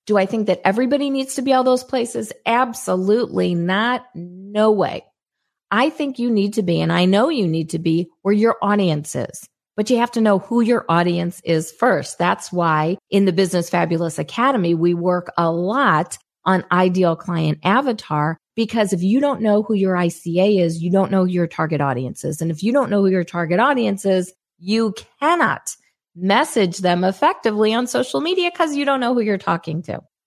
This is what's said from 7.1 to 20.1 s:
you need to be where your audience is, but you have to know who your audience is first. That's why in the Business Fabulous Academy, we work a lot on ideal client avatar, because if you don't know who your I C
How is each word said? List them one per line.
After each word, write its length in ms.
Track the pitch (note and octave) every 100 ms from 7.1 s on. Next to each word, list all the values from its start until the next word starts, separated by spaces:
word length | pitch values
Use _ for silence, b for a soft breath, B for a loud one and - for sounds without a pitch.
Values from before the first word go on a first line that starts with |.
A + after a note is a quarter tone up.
| G3 C#4
you 180 | D4 F3
need 240 | D#3+ D#3+
to 80 | E3
be 300 | E3+ E3 F3 _
where 100 | G3
your 240 | G#3 A3+ -
audience 520 | G3+ G#3 F#3 D3+ D3
is, 320 | C3+ - - - _ _ -
but 140 | G#3+
you 80 | A#3+
have 140 | A#3+
to 100 | A#3
know 160 | A3 G3
who 240 | - A#3+
your 240 | A3+ A#3+ -
audience 540 | E3+ F3 E3+ F3 -
is 260 | - D#3+ D#3+
first. 460 | - B3 E3+ C#3 -
That's 340 | F3 - -
why 460 | F3 E3+ D#3 D#3 G3 _
in 160 | G3 G3
the 80 |
Business 340 | E3+ F#3 F3 E3+
Fabulous 500 | F3 E3+ E3 E3 D#3
Academy, 560 | D3+ - C4 B3+ E3+
we 200 | E3 F3
work 360 | F3 F3 F3+ F3 -
a 160 | E3+
lot 640 | E3+ F#3 B3 A#3+ D#3 F3+ - _ _ -
on 180 | F#3 -
ideal 420 | F3+ F#3 F3+ F3
client 440 | D#3+ - E3+ D#3 D3+
avatar, 760 | F3+ A3+ C#4+ G#3+ - D3+ D3+ E3 _ -
because 380 | A3+ A3+ G3+
if 80 | F3+
you 180 | F#3 B3+
don't 220 | C#4+ B3+
know 200 | A3 G#3
who 120 | G#3+
your 200 | G3+ F#3+
I 140 | F3+
C 320 | E3+